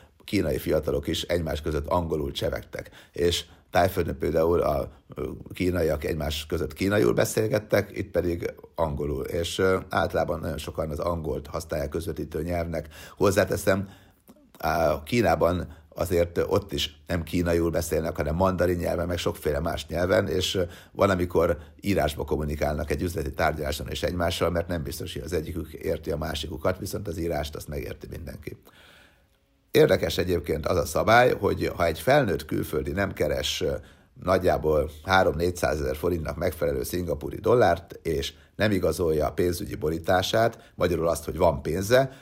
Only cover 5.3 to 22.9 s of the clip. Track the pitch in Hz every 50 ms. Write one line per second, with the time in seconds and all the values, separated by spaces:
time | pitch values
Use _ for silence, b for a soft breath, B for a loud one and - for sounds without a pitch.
5.3 | - - - - - - 92 90 90 90 82 78 76 76 82 - 82 78 73 78
6.3 | 76 - - - 85 82 76 69 71 - 90 98 104 104 120 117 - - 110 -
7.3 | - 113 110 107 104 107 - - - 104 98 - - - 104 - - 85 85 87
8.3 | 85 87 82 - - - - - _ - 82 80 71 69 73 73 71 67 65 -
9.3 | 90 85 85 - - - 95 95 92 92 - - 101 101 82 85 - 82 80 80
10.3 | 85 82 87 85 73 73 - - 80 78 80 78 73 78 85 87 87 82 78 80
11.3 | 65 71 71 - - 82 78 - 82 78 73 76 82 85 78 80 76 - 78 -
12.3 | - 80 80 87 87 85 85 85 80 80 78 B B B B B B - 90 101
13.3 | 90 101 95 90 - 90 - 101 95 98 101 B B B B B B _ _ -
14.3 | - - _ _ - - - 78 80 82 80 76 76 73 78 - 120 120 104 85
15.3 | 80 78 82 85 85 85 73 - - - - _ - - - 92 92 85 85 85
16.3 | - 90 - - - 101 - - - - - - - - - - 90 87 82 -
17.3 | - 87 85 85 85 85 85 85 80 87 85 - - 78 78 82 80 - 76 73
18.3 | 78 87 95 95 92 87 92 90 90 85 85 82 80 87 85 87 87 85 - 92
19.3 | 85 - - 92 73 73 80 82 - - - - 78 82 90 87 101 101 101 -
20.3 | 80 90 87 - - 95 87 85 B B B B B - 95 101 95 87 87 87
21.3 | - 85 82 85 85 B B B B - - - 92 80 73 78 - - 71 -
22.3 | 78 71 76 73 78 78 76 73 76 76 76 -